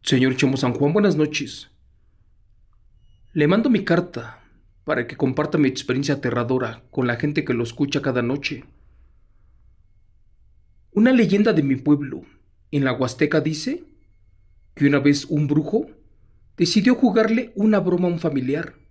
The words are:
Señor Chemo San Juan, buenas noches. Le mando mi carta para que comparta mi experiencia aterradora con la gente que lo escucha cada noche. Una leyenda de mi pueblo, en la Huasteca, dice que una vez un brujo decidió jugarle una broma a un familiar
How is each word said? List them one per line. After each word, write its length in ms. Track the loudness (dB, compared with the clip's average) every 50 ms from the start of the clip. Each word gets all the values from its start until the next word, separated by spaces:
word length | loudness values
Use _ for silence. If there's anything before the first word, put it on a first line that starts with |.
Señor 340 | _ 0 2 2 2 2 2
Chemo 200 | 2 0 0 0
San 160 | 0 -2 -2
Juan, 220 | 0 0 0 0 2
buenas 220 | 2 2 2 2
noches. 540 | 2 0 -2 -2 -8 -8 -8 -12 -16 -18 _ _ _ _ _ _ _ _ _ _ _ _ _ _ _ _ _ _ _ _ _ _ _ _ _ _ _ _ _ _ _ _ -8 -2
Le 120 | 0 2
mando 220 | 4 2 2 2 2
mi 160 | 2 2 2
carta 580 | 2 0 0 0 -4 -10 -14 -14 -14 -20 -20 _ _ _ _ _ _ _ _ _
para 220 | -4 -4 -4 -4
que 100 | -6 -4
comparta 420 | -2 -2 -2 0 -2 -2 -2 0 2
mi 100 | 2 2
experiencia 460 | 0 -4 -6 -4 -4 -2 -2 -2 -4
aterradora 680 | -2 -2 -4 -2 -2 -2 -2 -2 -2 -2 -6 -10 -14 -20 _
con 160 | -6 -4 -2
la 100 | -2 -2
gente 280 | -2 -4 -2 -2 -4 -2
que 80 | -2
lo 100 | -4 -4
escucha 380 | -4 -6 -4 -4 -4 -2 -2 -4
cada 220 | -4 -2 -2 -2
noche. 420 | -2 -2 -4 -4 -6 -8 -10 -10 -16 -20 _ _ _ _ _ _ -20 _ _ _ _ _ _ _ _ _ _ _ _ -20 _ _ _ _ _ _ _ _ _ _ _ _ _ _ _ _ _ _ _ _ _ _ _ _
Una 200 | _ 4 4 6
leyenda 400 | 6 6 4 4 4 2 4 4
de 100 | 2 2
mi 140 | 2 2 0
pueblo, 460 | 0 2 2 2 2 2 -8 -10 -12 -14 -18 _ _ _ _ _ _ _ _
en 140 | -2 0 0
la 100 | 0 0
Huasteca, 480 | 0 -2 -4 0 -2 0 2 2 0
dice 420 | 0 0 -6 -4 -6 -6 -6 -8 -10 -20 -20 _ _ _ _ _ _ _ _ _ _ _ _ _ _ _ _
que 120 | 0 2
una 140 | 2 2 4
vez 260 | 2 2 2 2 -2
un 200 | -4 -4 -2 -2
brujo 440 | 0 0 0 0 0 -2 -2 -2 -4 -14 _ _ -20 _ _ _ _ _ _ _ _ _
decidió 380 | -2 0 2 2 2 4 4 2
jugarle 580 | 4 2 2 4 2 2 2 0 -2 -2 -6 -4
una 240 | 0 2 2 2 2
broma 300 | 2 0 0 0 0 -2
a 40 |
un 60 | -2 -2
familiar 580 | -4 -2 -2 -2 -2 -2 -4 -4 -6 -10 -14 _ _ _